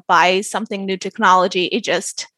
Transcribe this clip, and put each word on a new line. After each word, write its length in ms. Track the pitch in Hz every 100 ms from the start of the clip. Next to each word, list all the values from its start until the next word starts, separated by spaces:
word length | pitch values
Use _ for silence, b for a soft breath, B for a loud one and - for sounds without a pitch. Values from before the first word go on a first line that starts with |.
| -
buys 420 | 175 175 185 208
something 360 | 202 220 202 196
new 100 | 190
technology, 720 | 196 - 214 185 185 190 175
it 180 | 208
just 440 | 208 151 - - -